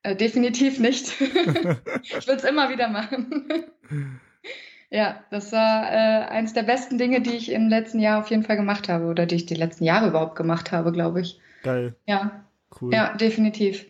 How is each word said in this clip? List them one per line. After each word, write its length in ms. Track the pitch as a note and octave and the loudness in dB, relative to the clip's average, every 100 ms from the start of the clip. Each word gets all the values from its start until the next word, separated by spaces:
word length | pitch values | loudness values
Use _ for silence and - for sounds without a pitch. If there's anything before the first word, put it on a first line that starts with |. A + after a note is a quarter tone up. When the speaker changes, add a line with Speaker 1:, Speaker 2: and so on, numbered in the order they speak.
Speaker 1:
äh, 120 | G3+ G3 | -4 0
definitiv 600 | A3+ B3 A#3+ A#3+ C4+ C4+ | 2 2 0 2 2 4
nicht. 360 | A3+ C4+ - - | 2 0 -6 -2
<laughs> 0 | |
Speaker 2:
<laughs> 1000 | C4 - D#4+ A3+ F3+ C#3+ - B3+ - - | 0 2 2 2 0 -2 -4 -8 -6 -6
Speaker 1:
Ich 80 | B3 | 0
würd's 160 | C4+ | 0
immer 260 | C4 D4+ C4+ | 2 2 0
wieder 200 | B3+ A#3 | 0 -2
machen. 580 | G#3 A3 C4 A3+ D4+ - | -2 -4 -6 -4 -6 -4
<laughs> 220 | D#4+ - _ - D3 C#3 B2+ _ _ G#4 C5+ - - _ | -6 -6 _ -10 -8 -8 -12 _ _ -18 -18 -20 -20 _
Ja, 320 | G#3+ G3+ - _ | -2 -2 -4 _
das 220 | G#3 G3+ | -10 -2
war, 400 | A3 A3 A3 A3 | 2 4 2 2
äh, 340 | A3 A3 A3 - | 2 4 2 0
eins 240 | A3 A3 | -2 -2
der 100 | A#3+ | -2
besten 340 | A3 B3+ C4 A#3+ | 0 0 -2 -2
Dinge, 240 | B3 B3+ | 2 2
die 140 | A#3+ A#3 | 0 -4
ich 160 | - | -4
im 180 | A3 A3 | 0 4
letzten 300 | A3 A3 A3 | 2 2 0
Jahr 200 | G#3+ G#3+ | 2 2
auf 120 | G#3+ | 2
jeden 100 | A3 | 0
Fall 120 | A3 G#3 | 2 0
gemacht 320 | G3+ G#3 - | 0 -2 -2
habe 160 | E3+ E3+ | -2 0
oder 220 | E3+ E3+ | 0 2
die 80 | F3 | 0
ich 100 | E3+ | -2
die 80 | |
letzten 300 | E3 E3 - | -2 -4 0
Jahre 240 | E3 F#3+ A3 | 2 4 4
überhaupt 280 | D#3+ D#3+ - | 2 -2 -2
gemacht 360 | E3 E3+ - | -2 -2 -2
habe, 200 | F3 E3 | -2 0
glaub 240 | E3+ E3 F3 | 0 0 -2
ich. 220 | F3 - _ - | -4 -10 _ -8
Speaker 2:
Geil. 340 | C3+ B2+ B2 A#2 - | -4 -2 -4 -8 -4
Speaker 1:
Ja. 380 | G3 G3+ - - _ _ - | -2 -2 -8 -20 _ _ -12
Speaker 2:
Cool. 120 | F#3 A3 | -2 0
Speaker 1:
Ja, 200 | G#3+ - | 0 0
definitiv. 720 | A3 A3 G#3+ G#3+ G3+ F#3+ | 0 4 2 2 0 0